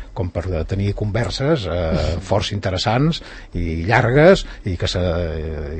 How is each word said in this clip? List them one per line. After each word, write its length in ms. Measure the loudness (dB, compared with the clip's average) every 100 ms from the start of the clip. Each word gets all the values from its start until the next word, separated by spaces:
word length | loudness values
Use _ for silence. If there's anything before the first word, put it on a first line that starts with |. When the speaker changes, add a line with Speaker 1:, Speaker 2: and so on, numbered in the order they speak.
| -10
Speaker 1:
com 200 | -6 -4
per, 120 | -4 -2
eh, 140 | -2 -2
tenir 300 | 0 0 -2
converses, 720 | -2 -2 -4 -2 0 0 0
eh, 480 | -2 0 0 0 -2
Speaker 2:
<laughs> 140 | 0
Speaker 1:
força 240 | -2 0 -4
interessants 640 | -2 -2 0 2 2 0 -6 -18 -10
i 320 | -4 -2 -2 2
llargues 580 | 2 4 6 8 8 4 -8 -6
i 100 | -4
que 120 | -2
se, 120 | 0 0 0 -2 -4 -6 -6 -6 -6